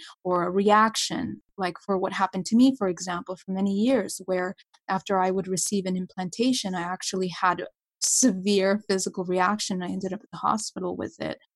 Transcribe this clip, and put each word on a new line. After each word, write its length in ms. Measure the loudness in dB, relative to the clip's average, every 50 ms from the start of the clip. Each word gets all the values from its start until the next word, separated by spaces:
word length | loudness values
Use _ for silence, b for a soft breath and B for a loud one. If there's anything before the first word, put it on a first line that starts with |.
| B B B B _
or 180 | 0 0 0 0
a 80 | 0
reaction, 920 | 2 2 4 6 6 6 6 4 2 -2 -4 -4 -4 -4 -4 -6 -8 -10 _ _ _
like 200 | -4 -4 -4 -4 -6
for 180 | -4 -2 -2
what 160 | 0 0 -2 0
happened 320 | 0 -2 -2 0 -4 -4
to 100 | 2 6
me, 180 | 6 6 6 6
for 120 | 4 0 -2
example, 480 | 0 -2 -4 -4 -4 -4 -4 -6 -10
for 160 | -10 -6 -6 -2
many 200 | 0 0 0 2
years, 480 | 2 2 2 2 2 0 -2 -6 -10 -4
where 320 | -4 -2 -2 -2 -4 -6 b b b _ _ _ -4
after 320 | -4 -4 -2 0 2 2
I 100 | 2 2
would 160 | 2 0 -2
receive 400 | -2 -2 -2 -2 0 -2 -2 -2
an 100 | -2 -4
implantation, 800 | -4 -4 -6 -8 -8 -8 -8 -2 0 0 2 2 0 -2 -4 -4
I 80 | -4 -4
actually 460 | -4 -6 -6 -6 -6 -4 -2 -2 -4
had 320 | -2 0 2 2 2 0
a 80 | -4 -10 _ _ _ _ _ _ -2
severe 800 | 0 2 4 4 4 4 2 2 2 2 4 4 4 2 0 0 _
physical 360 | -2 0 0 -4 -4 -6 -4
reaction. 560 | -2 0 2 2 2 0 -2 -2 -4 -4 -4
I 60 | -4
ended 260 | -4 -6 -4 -4 -6 -8
up 100 | -8 -12
at 60 | _ -16
the 60 | -4
hospital 580 | 0 0 0 0 -2 -6 -8 -6 -6 -6 -6
with 240 | -6 -6 -8 -8 -8
it. 180 | -8 -8 -8 -8 _ _ _